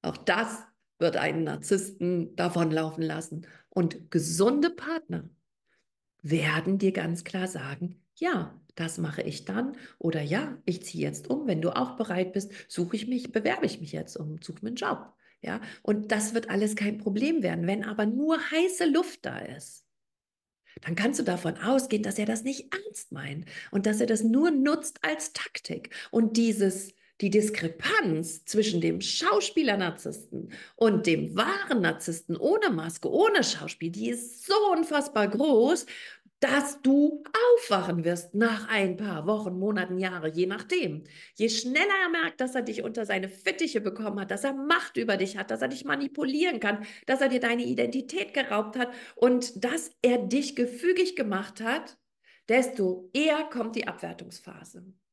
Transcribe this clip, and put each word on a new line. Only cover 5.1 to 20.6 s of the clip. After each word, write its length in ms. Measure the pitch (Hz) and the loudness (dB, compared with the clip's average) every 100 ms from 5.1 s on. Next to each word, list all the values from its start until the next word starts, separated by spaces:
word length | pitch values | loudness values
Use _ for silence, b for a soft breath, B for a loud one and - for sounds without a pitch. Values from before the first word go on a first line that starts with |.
| 170 143 _ _ _ _ _ _ _ _ _ | -8 -8 _ _ _ _ _ _ _ _ _
werden 560 | 147 160 151 156 165 190 | -2 0 2 0 0 2
dir 120 | 196 | 2
ganz 300 | 185 165 170 | 0 -2 -4
klar 240 | - 190 185 | -6 -6 -4
sagen, 540 | 175 135 139 175 - _ _ | -6 -8 -8 -8 -10 _ _
„Ja, 440 | 339 269 165 - _ - | -2 0 -2 -10 _ -8
das 220 | 165 160 | -6 -4
mache 220 | 160 147 | -4 -4
ich 220 | - 147 - | -6 -6 -6
dann“, 300 | 196 262 285 B B | -4 -4 -6 B B
oder 220 | 170 156 | -2 0
„Ja, 360 | 147 190 302 247 - | 0 -2 -2 -6 -4
ich 180 | 175 | -4
ziehe 220 | - 165 147 | -6 -6 -6
jetzt 220 | 147 - | -6 -4
um. 180 | 269 294 | -4 0
Wenn 140 | 165 | 0
du 140 | 170 - | 0 0
auch 200 | 254 - | -2 -4
bereit 360 | 220 180 185 | -4 -2 0
bist, 180 | 190 202 B B | -2 -6 B B
suche 260 | - 175 220 | -4 -2 -2
ich 100 | 214 | -2
mich, 240 | 247 247 | -4 -2
bewerbe 340 | 226 208 254 262 | -2 0 0 -2
ich 160 | - | -4
mich 100 | 156 | -10
jetzt 240 | 156 - - | -8 -8 -8
um, 240 | 151 156 | -8 -10
suche 180 | - 165 | -12 -10
mir 60 | 214 | -8
einen 80 | 247 | -4
Job.“ 360 | - - - _ b b | -4 -4 -8 _ b b
Ja, 200 | - 208 B B | -8 -8 B B
und 280 | - 214 214 | 0 0 0
das 220 | 214 214 | -2 0
wird 160 | 226 - | -4 -2
alles 260 | 190 214 214 | 0 0 0
kein 220 | 208 214 | -2 -2
Problem 440 | - 196 277 330 | -2 0 2 2
werden. 240 | 185 165 170 | 0 0 0
Wenn 160 | 208 214 | -2 -2
aber 200 | 214 214 | 0 0
nur 340 | 240 302 320 - | 2 2 2 2
heiße 340 | 320 359 359 339 | 2 2 2 4
Luft 400 | 294 339 - - | 4 2 -4 -8
da 140 | 123 | -8
ist, 460 | - - - - _ _ _ _ _ _ _ _ | -10 -12 -16 -20 _ _ _ _ _ _ _ _